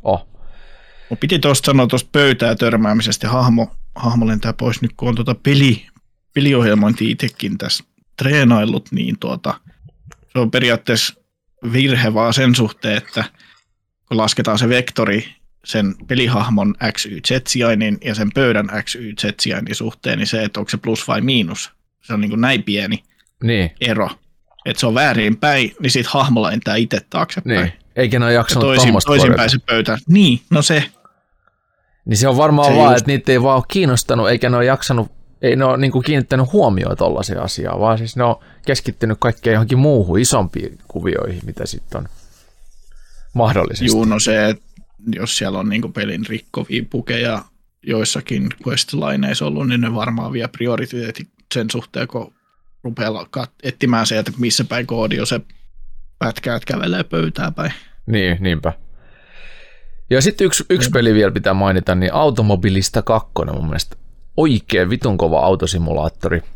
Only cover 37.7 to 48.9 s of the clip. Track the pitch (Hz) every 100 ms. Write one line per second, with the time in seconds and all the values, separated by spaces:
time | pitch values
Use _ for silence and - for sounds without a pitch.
37.7 | 87 107 110 113 127 120 113 - - -
38.7 | 131 - - 110 110 120 110 117 110 110
39.7 | 127 147 135 90 87 131 131 92 - -
40.7 | - - - 87 - - 87 - - -
41.7 | - - - - - - - _ _ -
42.7 | - - - - - - 120 113 104 87
43.7 | - 123 110 110 107 113 110 107 107 -
44.7 | - - - 110 98 113 - 98 95 101
45.7 | 104 - - 104 110 107 110 - - -
46.7 | 123 120 - 113 120 120 107 - _ _
47.7 | _ - 113 104 - - - 131 - -
48.7 | 123 -